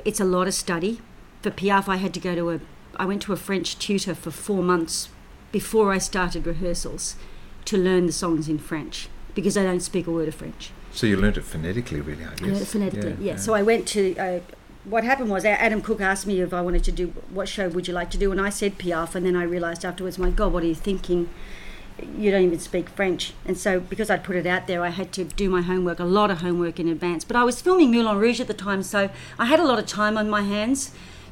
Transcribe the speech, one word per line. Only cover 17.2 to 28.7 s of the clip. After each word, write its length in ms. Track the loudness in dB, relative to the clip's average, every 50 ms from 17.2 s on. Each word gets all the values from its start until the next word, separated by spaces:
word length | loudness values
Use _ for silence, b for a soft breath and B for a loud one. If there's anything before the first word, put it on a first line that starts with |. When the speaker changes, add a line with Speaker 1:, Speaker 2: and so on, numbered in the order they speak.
| -12 -10
Speaker 1:
"What 180 | -6 -6 -6 -4
show 180 | -2 -2 -2 -2
would 180 | -2 -2 -4 -2
you 60 | -4
like 160 | -4 -4 -2
to 80 | 0 2
do?" 120 | 2 2
And 80 | 2 2
I 120 | 0 0
said 260 | 0 0 -2 -2 -2 -2
Piaf, 380 | -2 -2 0 0 -2 -2 -2
and 100 | 0 0
then 100 | 2 2
I 60 | 2 2
realised 400 | 0 -2 -2 -2 -4 -4 -4 -6
afterwards, 360 | -8 -6 -6 -6 -6 -4 0
"My 100 | 2 2
God, 240 | 4 4 2 2 2
what 80 | 2
are 60 | 2 0
you 80 | 0
thinking? 520 | 0 0 -2 -2 -2 0 0 0 0 0 -2 B B B B B B B B B B B B B -14 -12 -10 -6 -2
You 100 | 0 2
don't 140 | 4 6 4
even 160 | 4 4 0
speak 280 | -4 -4 -4 -4 -4 -4
French." 440 | -4 -2 0 0 0 -2 -4 -8 -10 -10 -6 -6
And 100 | -4 -2
so 220 | 0 0 0 0
because 320 | 0 -2 -4 -4 0 0
I'd 120 | 0 0 0
put 120 | -2 -2
it 100 | 0 0
out 220 | 2 0 0 0 0
there, 160 | -2 0 0
I 60 | -2
had 220 | -2 -4 -6 -6 -4
to 100 | -6 -6
do 260 | -4 -2 0 0 2
my 140 | 2 2 2
homework, 360 | 2 2 2 2 0 0 0
a 60 | 0
lot 240 | 2 4 4 4 4
of 120 | 2 0
homework 380 | 0 0 0 2 0 0 0 -2
in 80 | 0 0
advance. 380 | 0 0 0 -2 -2 -2 -2
But 100 | 0 2
I 80 | 4 4
was 180 | 4 2 2
filming 280 | 2 4 6 8 8 8
Moulin 300 | 8 6 4 4 2 4
Rouge 200 | 4 4 4 2
at 60 | 0 -4
the 60 | -4
time, 300 | -6 -2 -2